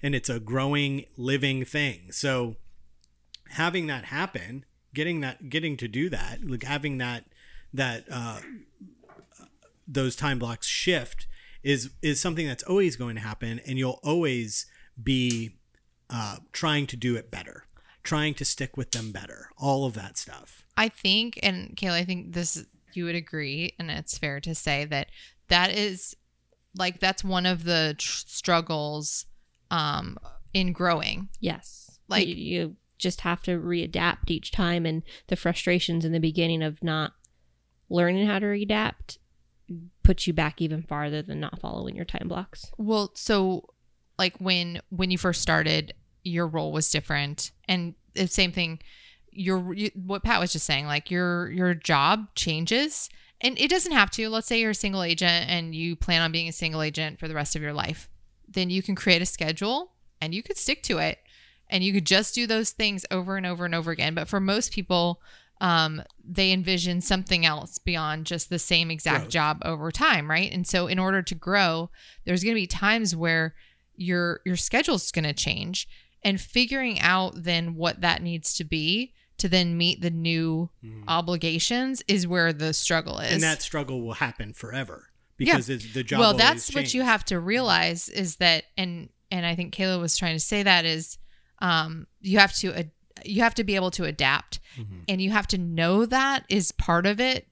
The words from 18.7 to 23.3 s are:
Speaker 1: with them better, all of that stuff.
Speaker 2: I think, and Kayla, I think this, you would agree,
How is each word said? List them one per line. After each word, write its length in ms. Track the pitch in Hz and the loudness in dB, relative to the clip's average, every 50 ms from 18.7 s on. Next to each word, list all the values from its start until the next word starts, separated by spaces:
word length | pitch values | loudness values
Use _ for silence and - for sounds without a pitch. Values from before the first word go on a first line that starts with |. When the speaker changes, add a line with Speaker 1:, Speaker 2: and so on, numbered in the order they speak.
| - - | -6 -8
Speaker 1:
with 140 | 127 - | -2 -2
them 200 | - 117 110 113 | -2 -2 -2 -6
better, 380 | 101 - - - - - - - - _ | -10 -10 -12 -12 -16 -16 -18 -20 -16 _
all 280 | 135 139 139 135 139 | 0 2 2 2 2
of 80 | 131 110 | -2 -4
that 240 | 107 92 90 - - | -6 -12 -8 -6 -8
stuff. 460 | - - - 139 - - - - - _ _ - | -8 -8 -12 -18 -18 -18 -20 -20 -20 _ _ 0
Speaker 2:
I 120 | 220 226 | 0 0
think, 500 | - - - 190 190 214 226 240 226 - - | 0 -2 0 2 2 2 2 -2 -6 -2 -2
and 320 | 202 185 180 - - - | -2 -2 -2 -8 -12 -10
Kayla, 160 | - - 190 175 | -6 -2 0 0
I 120 | 170 175 | 0 0
think 280 | 175 185 180 - 175 170 | -2 -4 -6 -6 -8 -6
this, 320 | 175 170 156 - 160 - _ _ _ _ _ - | -4 -4 -4 -4 -6 -8 _ _ _ _ _ -8
you 120 | 185 175 | -6 -6
would 100 | 170 170 | -4 -4
agree, 580 | 170 160 - | -6 -6 -6